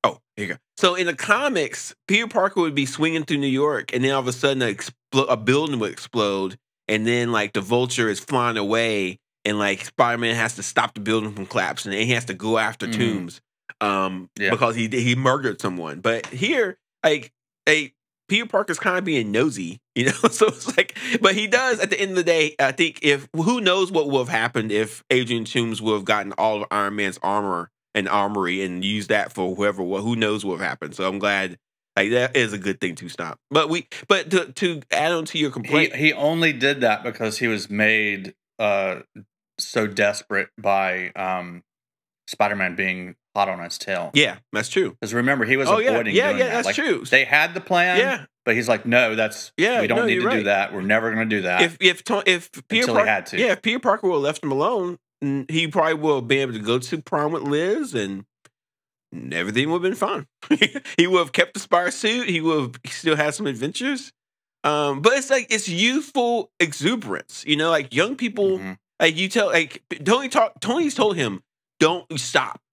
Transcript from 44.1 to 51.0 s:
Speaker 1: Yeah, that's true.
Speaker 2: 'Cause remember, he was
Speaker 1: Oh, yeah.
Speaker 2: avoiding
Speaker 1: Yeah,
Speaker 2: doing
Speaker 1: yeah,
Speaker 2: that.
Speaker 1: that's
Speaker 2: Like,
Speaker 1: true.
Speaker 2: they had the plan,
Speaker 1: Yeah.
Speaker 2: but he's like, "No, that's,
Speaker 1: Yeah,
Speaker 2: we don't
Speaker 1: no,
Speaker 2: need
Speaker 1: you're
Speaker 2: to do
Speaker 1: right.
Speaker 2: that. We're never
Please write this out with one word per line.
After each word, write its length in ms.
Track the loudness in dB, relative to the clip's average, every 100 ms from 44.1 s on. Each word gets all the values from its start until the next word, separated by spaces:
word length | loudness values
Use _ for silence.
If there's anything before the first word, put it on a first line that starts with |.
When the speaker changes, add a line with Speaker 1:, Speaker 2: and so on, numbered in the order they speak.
Speaker 1:
Yeah, 220 | 2 2 0 _
that's 160 | -4 0
true. 280 | 0 0 -2
Speaker 2:
'Cause 140 | -4
remember, 300 | 0 0 0
he 120 | 2 2
was 120 | 4
Speaker 1:
Oh, 100 | 2
yeah. 140 | 4
Speaker 2:
avoiding 220 | 2 2
Speaker 1:
Yeah, 140 | 2 2
Speaker 2:
doing 100 | 2
Speaker 1:
yeah, 60 | 0
Speaker 2:
that. 40 |
Speaker 1:
that's 140 | 0 0
Speaker 2:
Like, 80 | 0
Speaker 1:
true. 280 | 0 0 4
Speaker 2:
they 180 | 4
had 300 | 6 4 2
the 60 | -2
plan, 360 | 0 2 4 2
Speaker 1:
Yeah. 260 | 2 -2 -8 _
Speaker 2:
but 100 | 0
he's 140 | 0 2
like, 160 | 0
"No, 300 | 4 4 4
that's, 360 | 2 -2 -2 -14 0
Speaker 1:
Yeah, 240 | 2 2
Speaker 2:
we 60 | 2
don't 120 | 2
Speaker 1:
no, 60 | 2
Speaker 2:
need 80 |
Speaker 1:
you're 100 | 2
Speaker 2:
to 60 | 2
do 60 | 0
Speaker 1:
right. 80 |
Speaker 2:
that. 300 | 2 2 0
We're 80 | -4
never 280 | 2 2